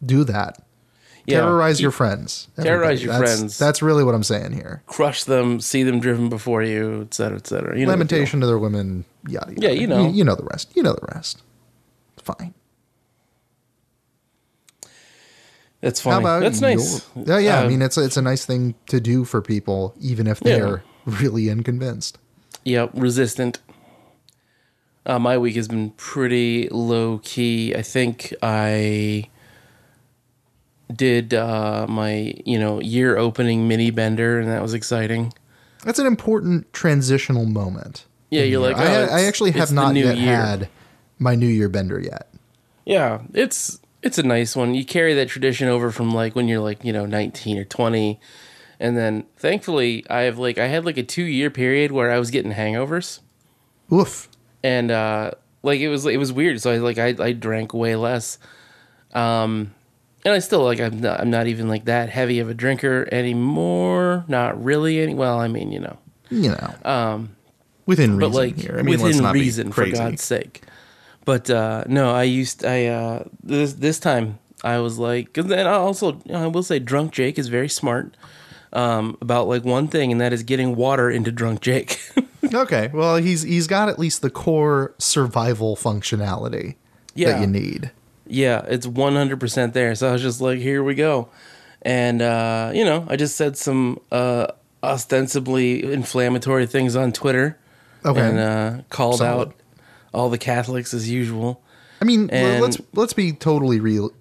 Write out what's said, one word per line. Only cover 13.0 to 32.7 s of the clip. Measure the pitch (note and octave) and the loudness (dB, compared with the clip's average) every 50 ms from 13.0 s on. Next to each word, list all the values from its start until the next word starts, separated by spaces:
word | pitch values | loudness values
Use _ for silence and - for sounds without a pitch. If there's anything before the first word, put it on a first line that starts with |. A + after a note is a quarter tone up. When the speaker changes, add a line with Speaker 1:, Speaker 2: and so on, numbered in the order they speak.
| _ _ _ _ _ _ _ _ _ _ _ _ _ _ _ _ _ _ _ _ _ _ _ _ _ _ _ _ _ _ _ _ _ _ _ - - - - - - _ _ _ _ _ _ _ _ _ _ _ _ _ _ - | _ _ _ _ _ _ _ _ _ _ _ _ _ _ _ _ _ _ _ _ _ _ _ _ _ _ _ _ _ _ _ _ _ _ _ -20 -20 -20 -20 -20 -20 _ _ _ _ _ _ _ _ _ _ _ _ _ _ -4
Speaker 2:
That's | - B2+ - - - | -4 -4 -2 -2 0
Speaker 1:
How | B2+ A#2+ | 2 2
Speaker 2:
funny. | G3 F#3 | 4 4
Speaker 1:
about | E3+ E3 E3+ - | 2 2 2 2
Speaker 2:
That's | A3+ A#3 A3 | 2 2 2
nice. | C4+ C4 A3+ - B2+ - E3+ B2 - - - | 2 2 4 2 2 0 -4 -6 -8 -10 -14
Speaker 1:
your, | B2 - | -8 -2
yeah, | - F#3+ G#3 | 0 2 4
yeah. | G3+ G#3 F#3 C#3+ | 4 4 4 4
Speaker 2:
Uh, | B2+ | 4
Speaker 1:
I | B2 | 4
mean, | C3 C3 C3 | 2 2 2
it's | B2+ - | 0 2
a, | E3 C#3 | 0 0
it's | C3 - | 0 2
a | C#3 C3 | 0 0
nice | B2+ C3 C3 - | 0 0 -2 -2
thing | - B2+ B2 B2 A#2+ A2+ _ _ - | -2 -2 0 0 -2 -4 _ _ -2
to | - B2 | 0 0
do | A2 A#2 A#2+ B2+ B2 | 2 2 2 2 2
for | - - A2 | 0 -2 -2
people, | - - G#2+ G2+ - G#2 G2 F#2+ F#2+ F#2+ - - | 0 0 -2 -2 -2 -2 -2 -2 -2 -4 -6 -6
even | C#3+ C3 A#2+ A2 A2 | -4 -4 -2 0 0
if | G#2+ G#2+ - - | 0 0 2 2
Speaker 2:
Yeah. | B2 - | 2 4
Speaker 1:
they're | - G2+ G2+ G2 F2+ - _ _ _ - | 4 2 0 -2 -4 -8 _ _ _ -8
really | A#2+ G#2+ G2 C#3 B2 G#2+ A2+ A2 G#2+ | -6 -2 0 0 0 0 0 0 0
unconvinced. | G#2 A#2 A2+ C3 B2 B2 C3 B2 A#2 G#2+ - - - - _ _ _ _ _ _ - - - | 0 -2 -2 -2 -4 -4 -4 -6 -6 -8 -10 -10 -12 -14 _ _ _ _ _ _ -16 -8 -4
Speaker 2:
Yeah, | B2+ B2 A#2+ A#2 - - | 0 0 0 0 0 -2
resistant. | C3 B2+ B2 A#2+ C3 B2+ A2+ - - B2+ A#2+ A#2 - _ - - _ _ _ _ _ _ _ _ _ _ _ _ _ _ _ _ _ _ _ _ _ _ _ _ _ - | 0 0 2 2 2 2 0 0 -2 -2 -4 -4 -6 _ -20 -20 _ _ _ _ _ _ _ _ _ _ _ _ _ _ _ _ _ _ _ _ _ _ _ _ _ -6
Uh, | - B2+ A#2+ | -2 -2 0
my | A#2+ A#2+ B2+ B2 | 2 2 2 2
week | A#2+ A#2 G#2+ | 2 0 0
has | A#2 A2 G#2+ | -2 -4 -4
been | A2+ A2 G#2+ G#2+ - | -4 -4 -4 -4 -8
pretty | - - - - C#3+ C3 A#2+ B2 A#2+ A#2+ A#2 A#2 A#2+ A#2+ - | -12 -14 -8 -4 -2 0 0 2 2 2 2 0 0 -2 -2
low | - A#2 A#2 A#2 A#2 A#2 A2+ A2+ A2+ G#2+ - | -4 -2 0 0 2 2 2 0 -2 -4 -6
key. | - - B2 A#2+ A#2 A#2 A2+ A2+ A2+ - | -8 -4 -2 0 0 0 0 -2 -2 -2
I | - A2+ | -4 -4
think | - - C3 B2 A#2+ A2+ - - - - - - | -2 0 0 0 0 -2 -6 -10 -12 -8 -4 -2
I | A2+ A2 G#2+ G#2+ G#2+ G#2+ G#2+ G#2+ G#2+ G#2+ G#2+ G#2 G#2+ G#2+ G#2 G#2+ - _ _ _ - - - _ _ _ _ _ _ _ _ _ _ _ _ _ _ _ _ _ _ _ _ _ _ _ _ _ - A#2+ | 0 0 0 0 0 0 0 0 0 0 0 0 -2 -2 -4 -6 -8 _ _ _ -20 -20 -20 _ _ _ _ _ _ _ _ _ _ _ _ _ _ _ _ _ _ _ _ _ _ _ _ _ -12 -4
did, | - C3 B2+ A#2+ A#2+ A#2 A2 A#2+ | 0 2 2 4 2 2 0 0
uh, | A2 A2+ A#2 A2 A2 G#2+ G#2+ G#2+ A2 G#2+ A2 | 0 0 0 -2 -2 -2 -2 -2 -2 -4 -2
my, | A2 A2 G#2+ G#2+ G#2+ G#2+ G#2+ - - - - | -2 -2 -2 -2 -2 -2 -4 -6 -8 -8 -4
you | - A#2+ A2 | -2 0 0
know, | G#2+ G#2+ | 0 0